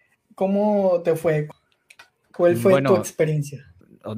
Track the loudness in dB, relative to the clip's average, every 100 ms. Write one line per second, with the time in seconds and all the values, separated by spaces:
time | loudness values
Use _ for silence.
0 | _ _ _ -6 -2 0 0 0 0 0
1 | 0 -2 0 -2 -4 -12 _ _ _ -20
2 | -20 _ _ 0 2 4 2 2 2 0
3 | 0 -4 -2 -2 -6 -12 -20 _ _ -18
4 | -12